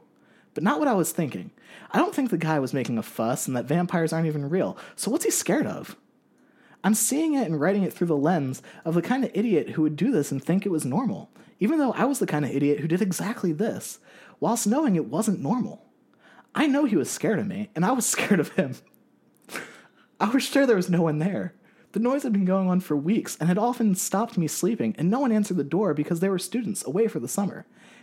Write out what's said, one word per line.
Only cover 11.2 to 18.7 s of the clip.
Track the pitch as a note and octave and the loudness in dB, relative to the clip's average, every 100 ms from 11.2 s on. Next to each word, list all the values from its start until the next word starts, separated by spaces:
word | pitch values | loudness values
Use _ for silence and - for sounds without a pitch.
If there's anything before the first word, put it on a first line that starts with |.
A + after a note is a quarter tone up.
| - - - - | -10 -20 -20 -2
even | G#3+ D#4+ | 0 2
though | B3+ | 0
I | - B3+ | 0 0
was | C4+ | 0
the | D#3+ | -2
kind | D3+ C#3 | -2 -2
of | |
idiot | C#3 C#3+ D3 | 0 0 0
who | E3 | 0
did | F#3 | 0
exactly | G3 - F#3 A#3+ F3+ | 0 -2 -4 -4 -2
this, | D3+ A3 - - - - - - - | -2 -4 -4 -10 -14 -20 -20 -20 -4
whilst | E3 A3+ G3+ | -2 0 2
knowing | C4+ D4 E3+ | 2 4 2
it | A2+ | 0
wasn't | D#3 A3 F3+ | 0 0 0
normal. | C#3 B3 - - _ _ _ _ - - _ | 0 -2 -4 -10 _ _ _ _ -20 -20 _
I | G#3 D4 | 0 2
know | C#4 C#4+ | 4 4
he | E3+ | 2
was | A2+ | 0
scared | - D#3 F3 | -2 0 0
of | G2+ | -2
me, | F#2+ G#2 D#3 | -6 -6 0
and | |
I | F#3+ | 0
was | C4 - | 2 0
<laughs> | |
scared | - - F#3 | 0 2 2
of | - | 2
him. | - C3+ | -2 -2